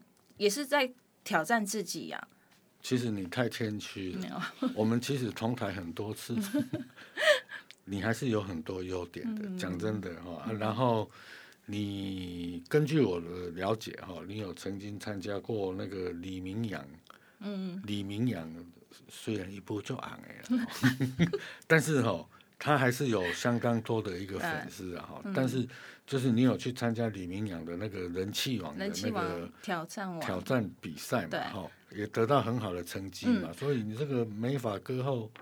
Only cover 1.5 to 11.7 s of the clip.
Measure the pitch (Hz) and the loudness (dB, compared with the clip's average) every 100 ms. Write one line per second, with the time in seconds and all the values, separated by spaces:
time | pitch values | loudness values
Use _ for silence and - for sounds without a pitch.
1.5 | 233 202 220 180 165 82 71 - - _ | 4 4 0 -2 -4 -6 -8 -10 -20 _
2.5 | - _ _ - 127 120 104 90 127 120 | -20 _ _ 2 2 2 0 0 2 2
3.5 | - 110 104 - 101 92 92 - - - | 2 -2 -2 -6 -6 -4 -4 -4 -4 -6
4.5 | - 254 - 110 120 123 143 113 92 113 | -2 0 4 4 4 2 0 0 0 -2
5.5 | 127 101 92 85 82 107 107 - 120 196 | 0 -2 -2 -6 -6 -6 -6 -2 -2 0
6.5 | 277 - 311 - - - - 622 523 - | 0 0 -4 -8 -14 -12 2 4 4 2
7.5 | - - - - 98 107 113 135 107 98 | -14 -16 -18 -6 0 0 2 2 2 0
8.5 | 82 - 92 92 90 87 87 226 214 - | -4 -4 -6 -4 -4 -4 -6 -4 -4 -4
9.5 | 185 90 90 107 104 92 82 87 80 110 | -4 -2 0 0 -2 -4 -8 -8 -8 -4
10.5 | 107 110 110 127 113 101 - - - - | -2 0 4 4 4 0 -8 -18 -18 -20
11.5 | - - | -18 -6